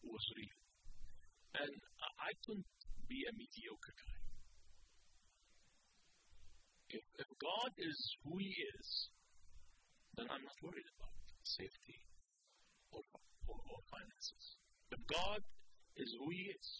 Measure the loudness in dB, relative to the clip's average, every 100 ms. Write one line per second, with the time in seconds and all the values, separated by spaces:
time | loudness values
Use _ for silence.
0 | -4 0 0 0 -6 -8 -20 -8 -4 0
1 | 0 -2 -8 -14 -2 2 2 0 -10 -4
2 | -4 0 0 0 0 0 -2 -8 0 4
3 | 4 4 2 0 -6 -6 -6 -6 -8 -6
4 | -2 4 4 4 -2 -10 -14 -14 -14 -18
5 | -20 -20 -20 -20 -20 -20 -20 -20 -20 -20
6 | -20 -20 -16 -8 -8 -10 -16 -20 -4 -4
7 | -4 -6 -6 0 4 6 4 4 0 2
8 | 0 -2 0 2 4 2 0 -2 0 0
9 | 0 -4 -16 -14 -10 -8 -10 -12 -20 -20
10 | -8 -4 0 0 -2 -6 -6 -6 -10 -4
11 | 0 0 -2 -6 -2 0 0 -4 -14 -14
12 | -14 -16 -18 -20 -20 -20 -20 -20 -10 -8
13 | -8 -12 -14 2 2 4 0 -2 -4 -6
14 | -8 -4 -4 -4 -10 -10 -16 -20 -4 0
15 | 6 8 8 8 4 0 -6 -12 -12 -2
16 | 0 2 2 2 0 -2 -6